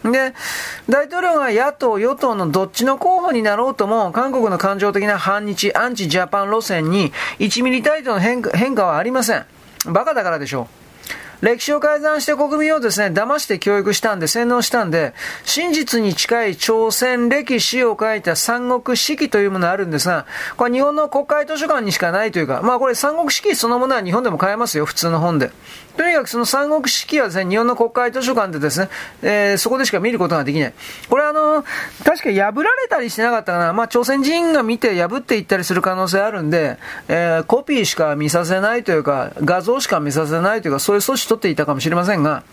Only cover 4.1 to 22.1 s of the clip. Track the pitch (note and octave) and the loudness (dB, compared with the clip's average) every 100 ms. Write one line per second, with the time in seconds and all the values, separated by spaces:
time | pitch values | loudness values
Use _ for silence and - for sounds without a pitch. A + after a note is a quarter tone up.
4.1 | G#3 C4 C4 A3 F3+ G3 G3 G3+ G3 G#3 | 0 0 0 0 2 0 0 0 0 0
5.1 | G3 F#3 G3+ G#3 F#3+ G3+ - A#3+ A3 F3 | 0 0 -2 -2 -2 0 2 0 -2 -2
6.1 | E3+ F3+ G3+ G3 A3 A3 F3+ D#3 G3 D#3 | 0 0 0 0 -2 0 -2 0 2 0
7.1 | - - - G#3 A#3 B3+ B3 B3+ D#4 B3+ | -2 -8 -2 -2 0 0 2 0 0 -2
8.1 | G3+ G3+ B3 G#3+ F3 B3+ B3 F3+ D3+ G#3+ | 0 2 0 0 0 2 2 2 2 0
9.1 | C4 A3+ E3+ - - - - - F3+ C#4+ | 0 0 -2 -4 -20 -20 -10 0 0 2
10.1 | C#4 F#3 D#3+ C#3 C3+ A#2 - - - - | 0 -2 -4 -4 -6 -6 -14 -20 -20 -16
11.1 | - - - A3+ A#3+ - D4 D4 D4 D4+ | -16 -16 -2 0 0 0 0 2 2 0
12.1 | D4+ C#4+ C#4+ D4 D4+ D4+ D#4 A#3+ F3+ G3+ | 0 -2 0 0 0 2 2 0 0 0
13.1 | E3+ A3+ D4 - G3 G3+ G3+ G3 G3 A3+ | 0 0 -2 -2 -2 2 2 2 0 -2
14.1 | G3 D#3+ A#3 A#3+ B3 A#3 A#3+ F#3+ D#3+ C#3 | -2 -2 0 2 2 2 0 0 0 -2
15.1 | - - - - C#4 F4 D#4 B3+ A#3 G#3 | -6 -12 -10 -4 -2 0 0 0 0 0
16.1 | D#3+ - A#3 G#3+ D#3+ - A3 A3+ A3 B3+ | 0 0 0 0 -2 0 2 2 0 0
17.1 | B3 A#3+ C#4 D4 B3 - A#3+ A#3+ G#3 A3 | 2 2 0 0 0 0 2 0 2 -2
18.1 | G#3+ E3+ D#3+ - A#3+ B3 B3 B3 A#3+ - | 0 -2 -2 -2 -2 0 -2 0 -2 0
19.1 | D4 D4+ G#3 G3+ F#3+ F3 F#3+ F3+ D3+ F3 | -2 0 2 2 2 0 0 -2 -2 0
20.1 | E3 - - - - A#3+ B3 C#4+ D4+ D4 | -2 -4 -10 -10 -2 0 2 2 2 0
21.1 | C#4+ C#4+ D4 D4 D#4 D#4+ D4 G#3 - F3 | -2 0 -2 -2 -4 0 0 0 -2 0